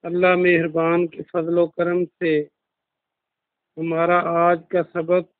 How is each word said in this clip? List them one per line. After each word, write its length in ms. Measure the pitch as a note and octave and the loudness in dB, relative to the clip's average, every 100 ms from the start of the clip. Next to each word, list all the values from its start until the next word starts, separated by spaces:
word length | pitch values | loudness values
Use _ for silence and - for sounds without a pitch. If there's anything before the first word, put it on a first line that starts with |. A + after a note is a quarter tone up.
अल्लाह 320 | F3 F3+ F#3 F3+ | -6 0 2 2
मेहरबान 680 | F3+ E3+ E3 D#3+ E3 F3 E3+ | 2 2 0 0 0 0 -2
के 140 | - - | -6 -8
फजलो 420 | F3 E3 F3 E3+ | -6 -2 0 0
करम 360 | - F3 F3 E3+ | -2 -2 -2 -4
से 280 | _ E3 D3+ D3 _ _ _ _ _ _ _ _ _ _ _ _ - | _ -2 -2 -2 _ _ _ _ _ _ _ _ _ _ _ _ -10
हमारा 420 | E3 E3 F3 F3 E3+ E3+ | -6 -2 2 0 0 2
आज 260 | E3+ E3+ - | 2 2 -2
का 100 | F3+ D#3+ | -4 -2
सबक 440 | F3 D#3+ F3+ F3 _ | -6 0 0 -2 _